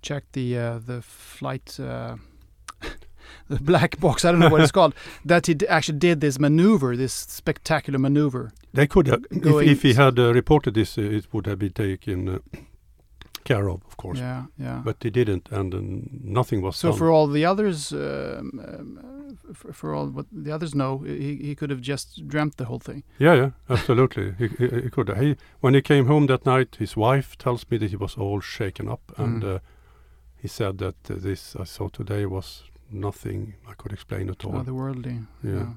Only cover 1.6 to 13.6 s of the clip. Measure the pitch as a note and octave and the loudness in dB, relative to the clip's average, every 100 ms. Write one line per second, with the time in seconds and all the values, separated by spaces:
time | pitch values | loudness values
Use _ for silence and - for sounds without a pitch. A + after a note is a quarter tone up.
1.6 | - - C3 B2 A#2+ A#2 - _ - _ | -12 -12 -10 -8 -10 -14 -18 _ -20 _
2.6 | - - - - - - - - - C#3 | -20 -14 -14 -14 -18 -20 -20 -20 -6 -4
3.6 | C#3 F3 E3+ - D#3+ A#2 F3 F3 E3 D#3 | 2 4 4 2 0 2 4 6 6 8
4.6 | D#3 G3 D#3+ - - - C#3+ F3 D#3+ D3+ | 6 6 2 2 -16 -16 2 2 4 0
5.6 | G#3 E3 - D3 F3 D#3+ D3 C3 C#3+ D#3 | 2 0 0 2 2 4 0 2 4 6
6.6 | F#3 G#3+ C3 A#2+ C3 - - - - D3+ | 6 4 2 -2 -4 -6 -12 -8 -4 -4
7.6 | - D#3+ - C#3 C3+ C#3+ D3 B2+ A2+ - | -2 -2 0 0 2 4 2 -2 -10 -14
8.6 | - - C#3+ G3 C#3 - - - D3+ D3+ | -6 2 4 6 4 2 0 0 4 6
9.6 | D3 C#3 C#3+ A#2 C3+ B2 A#2+ A#2+ - D3+ | 6 6 6 8 6 6 4 4 4 4
10.6 | C3 G#2+ G#2+ - G#2 G#2+ - A2 F#2+ G2 | 4 0 -2 -2 -4 -4 -4 -6 -4 -4
11.6 | G2+ F2+ G2+ F#2+ - F#2 F#2+ F#2 - - | -4 -2 -4 -4 -4 -4 -4 -6 -8 -20
12.6 | - _ _ _ _ _ - - - A#2 | -20 _ _ _ _ _ -18 -18 -2 0